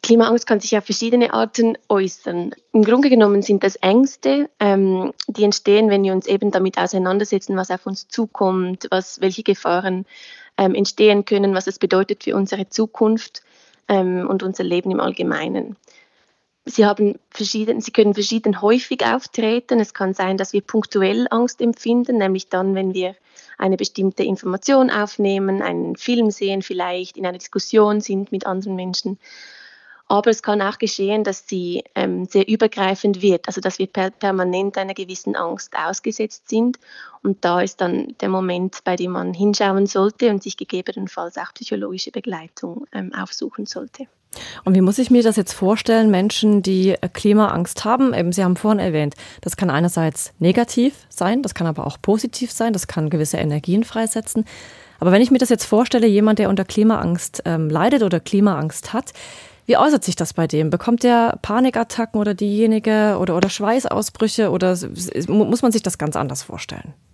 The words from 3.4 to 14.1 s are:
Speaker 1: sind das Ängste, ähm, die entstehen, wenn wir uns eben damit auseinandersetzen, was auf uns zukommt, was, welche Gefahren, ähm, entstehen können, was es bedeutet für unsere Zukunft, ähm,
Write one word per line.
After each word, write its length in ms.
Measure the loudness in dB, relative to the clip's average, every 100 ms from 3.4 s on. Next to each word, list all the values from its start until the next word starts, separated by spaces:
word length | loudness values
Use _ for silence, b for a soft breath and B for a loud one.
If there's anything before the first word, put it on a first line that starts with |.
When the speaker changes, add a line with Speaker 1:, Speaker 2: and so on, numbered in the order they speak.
Speaker 1:
sind 200 | 2 2
das 140 | 0 0
Ängste, 760 | 2 4 4 0 0 0 -2 _
ähm, 540 | 2 4 2 0 -2 -8 -10
die 160 | 0
entstehen, 460 | 0 2 4 4 6
wenn 120 | 4
wir 100 | 2
uns 140 | 0 0
eben 240 | 0 2
damit 260 | 0 0 0
auseinandersetzen, 800 | -2 0 0 0 0 -2 -2 -4
was 140 | -4
auf 160 | -6 -6
uns 220 | -10 -8
zukommt, 800 | -6 -6 0 0 2 -2 -4 -4
was, 300 | -4 -4 -2
welche 240 | -2 -2
Gefahren, 600 | -2 0 0 0 0 -4 -6 B B B B 0
ähm, 180 | 0
entstehen 500 | 2 -2 4 4 4
können, 300 | 2 0 2
was 140 | 0 -4
es 100 | -4
bedeutet 460 | 0 2 0 -4
für 100 | -4
unsere 340 | -2 -2 -4 -6
Zukunft, 760 | -2 -4 0 2 2 -4 -18 b b b b -2
ähm, 400 | 0 2